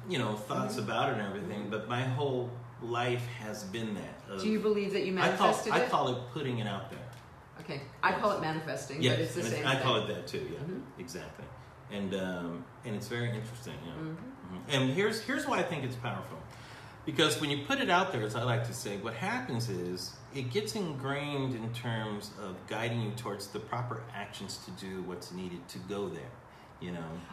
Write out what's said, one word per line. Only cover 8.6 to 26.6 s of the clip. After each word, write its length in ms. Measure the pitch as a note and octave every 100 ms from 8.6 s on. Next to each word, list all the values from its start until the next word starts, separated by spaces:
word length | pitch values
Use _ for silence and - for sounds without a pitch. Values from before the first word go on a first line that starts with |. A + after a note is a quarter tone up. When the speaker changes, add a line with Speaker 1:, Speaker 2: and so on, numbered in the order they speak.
| - B2+ - C3+
Speaker 1:
Yes, 140 | B2+ A#2+
Speaker 2:
but 40 |
it's 100 | - A#2+
the 60 |
Speaker 1:
and 80 | A2+
Speaker 2:
same 160 | G#2+ B2+
Speaker 1:
I 120 | C3
call 140 | B2+ A2
Speaker 2:
thing. 100 | G2+
Speaker 1:
it 20 | F2+
that 120 | -
too, 200 | F#2 D#2+
yeah. 80 | -
Speaker 2:
Mm-hmm. 200 | D3+ - - -
Speaker 1:
Exactly. 460 | E2+ - - - - - - - -
And, 220 | G2+ F#2+ F#2+
um, 500 | F#2 F2+ E2+ E2+ - - A2+
and 100 | G2+
it's 120 | -
very 220 | A#2+ A#2+
interesting, 440 | A#2 - - - C#3+
you 80 | E3
know. 60 | D3+
Speaker 2:
Mm-hmm. 580 | D#3+ E3+ A#3 - - F#3
Speaker 1:
Mm-hmm. 140 | -
And 180 | C#3 C3
here's, 280 | D#3+ G#3+ A3
here's 260 | - C#4 C#4
why 120 | G#3+
I 40 |
think 200 | - D#3
it's 120 | B2+ -
powerful. 400 | A#2+ F#2+ - - - - - - - - -
Because 340 | D3 D3+ -
when 80 | D3+
you 160 | C#3+ -
put 140 | C4+
it 80 | F#3+
out 220 | F3+ F#3+
there, 100 | B2
as 120 | G#2+ A#2+
I 80 |
like 220 | B2 A#2+ -
to 60 |
say, 240 | - G#2+ G2+
what 160 | A2+ A2+
happens 540 | F#3+ B3 C4 A#2+ A#2
is 460 | F2+ F2+ F2+ - - -
it 160 | C#3 A#2+
gets 240 | G#3 G#3+ A3
ingrained 800 | F3 C3+ C3 C#3 C#3+ C#3+ C3 A#2
in 160 | A2+
terms 580 | A#2 A#2+ A2+ A2 G#2 - -
of 140 | G2+ F#2 -
guiding 340 | - B2+ A#2+
you 100 | G#2
towards 360 | F#2+ A2 G2+ -
the 120 | -
proper 420 | - A#2+ A#2+ A2+ -
actions 440 | G2+ G2+ - G2 - -
to 60 |
do 300 | F2+ F#2+ F#2+
what's 280 | F2+ F2 -
needed 360 | F2+ F#2 F2 -
to 80 | F#2
go 300 | F2+ G2+ F#2+
there, 220 | E2 B1+ - - -